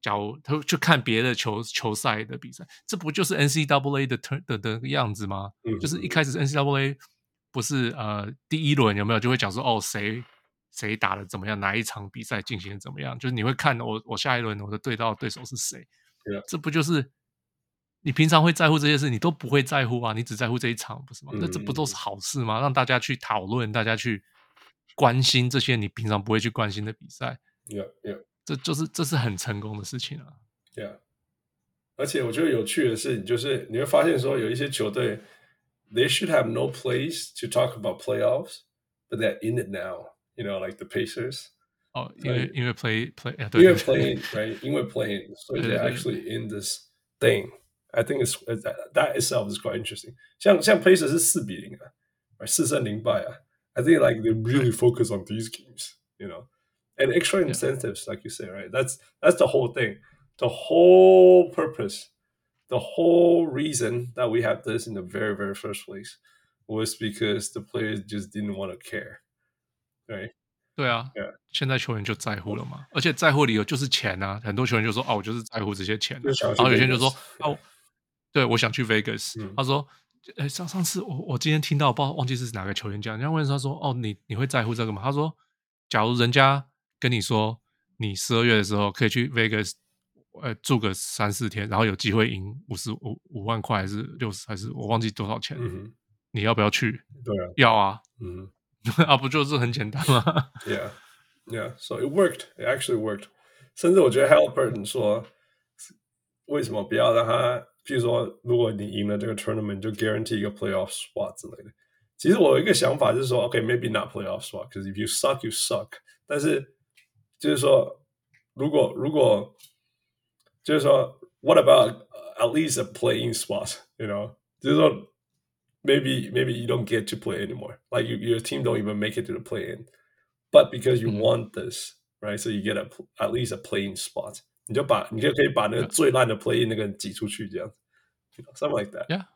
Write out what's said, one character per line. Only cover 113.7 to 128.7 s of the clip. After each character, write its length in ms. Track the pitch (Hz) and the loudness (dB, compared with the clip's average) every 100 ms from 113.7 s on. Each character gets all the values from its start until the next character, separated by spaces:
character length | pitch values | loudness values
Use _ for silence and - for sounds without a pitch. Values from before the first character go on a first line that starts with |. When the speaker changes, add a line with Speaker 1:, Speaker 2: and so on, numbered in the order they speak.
| 123 120 | -2 0
Speaker 2:
not 180 | 107 98 | -2 -4
playoff 320 | - 95 104 | -8 -6 -8
spot，'cause 420 | - 95 - 98 | -8 -12 -12 -10
if 120 | 98 98 | -10 -6
you 100 | - | -4
suck, 380 | - 139 135 | -2 -2 -2
you 80 | 113 | -6
suck。 380 | - - 117 - - _ _ _ | -4 -4 -4 -6 -18 _ _ _
但 140 | 147 | -2
是 360 | 151 139 139 _ _ _ _ _ _ _ | 0 -2 -4 _ _ _ _ _ _ _
就 100 | 147 | -2
是 60 | 147 | 2
说， 440 | 139 139 - - _ _ _ _ _ | 6 6 4 -6 _ _ _ _ _
如 160 | - 143 | -4 0
果， 240 | 147 127 - | 2 2 0
如 160 | 135 | -2
果， 440 | 151 123 104 - _ - _ _ _ _ _ _ _ _ _ | 4 4 4 0 _ -20 _ _ _ _ _ _ _ _ _
就 100 | - | 0
是 80 | 151 | 2
说， 380 | 139 135 - - - _ | 6 4 4 -6 -20 _
what 160 | - - | 6 6
about, 500 | 135 131 - 123 - | 10 8 8 0 -16
uh, 280 | - - - | -20 -18 -2
at 140 | 117 | 0
least 260 | 151 160 - | 2 0 -2
a 40 | |
playing 500 | - - 120 - 120 | -4 -2 0 0 -2
spot, 440 | 113 - 101 101 - - _ | -4 -4 -6 -6 -12 -16 _
you 100 | 110 | -6
know? 280 | 101 107 - _ _ | -6 -8 -14 _ _
就 120 | 135 | 2
是 40 | 151 | 4
说， 160 | 151 101 - _ _ _ _ _ _ _ | 4 2 -12 _ _ _ _ _ _ _
maybe, 480 | - 143 131 131 - | 2 2 4 -2 -2
maybe 200 | 127 131 | -2 -2
you 160 | 117 120 | -2 -2
don't 180 | 127 104 | -2 0
get 220 | 113 104 | -2 -2
to 80 | 107 | -6
play 300 | - 92 101 | -6 -6 -6
anymore. 320 | - - - _ | -8 -12 -18 _
Like, 160 | 123 117 | -4 -2
you, 80 | 113 | -4
your 220 | 117 113 | 0 -2
team 240 | 110 139 | -2 -2
don't 180 | 127 | 0